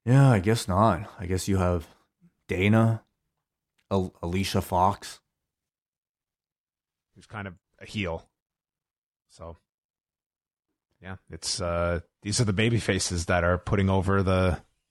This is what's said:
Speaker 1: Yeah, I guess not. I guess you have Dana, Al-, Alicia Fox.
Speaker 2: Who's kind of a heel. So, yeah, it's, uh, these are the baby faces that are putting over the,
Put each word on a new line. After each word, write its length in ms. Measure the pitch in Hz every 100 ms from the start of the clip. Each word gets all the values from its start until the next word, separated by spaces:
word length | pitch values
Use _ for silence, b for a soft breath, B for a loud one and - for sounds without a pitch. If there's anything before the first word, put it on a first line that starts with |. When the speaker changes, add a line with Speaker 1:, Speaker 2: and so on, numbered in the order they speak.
| 113
Speaker 1:
Yeah, 240 | 135 139
I 80 | 107
guess 300 | 95 117 -
not. 420 | 92 110 82 104 -
I 60 | 87
guess 220 | 92 -
you 80 | 95
have 280 | 90 90 - _ _ _ _ _ -
Dana, 560 | 90 101 110 113 113 - _ _ _ _ _ _ _ _
Al-, 240 | 98 92 -
Alicia 380 | 85 92 95 98
Fox. 580 | - 87 92 98 - - _ _ _ _ _ _ _ _ _ _ _ _ _ _ _ _ _ _ _
Speaker 2:
Who's 120 | _ -
kind 200 | 107 98
of 80 | 85 _ _
a 60 | 98
heel. 400 | 107 92 82 - _ _ _ _ _ _ _ _ _ _
So, 260 | - 82 82 _ _ _ _ _ _ _ _ _ _ _ _ _ _
yeah, 140 | 92 104 _
it's, 300 | 85 - -
uh, 400 | 87 85 87 87 - _
these 180 | 101 98
are 40 |
the 80 | 110
baby 240 | 95 110 117
faces 480 | - 95 - 87 85
that 180 | 90
are 140 | 85 90
putting 320 | - 101 95
over 320 | 95 92 98
the, 400 | 95 92 92 85 - _ _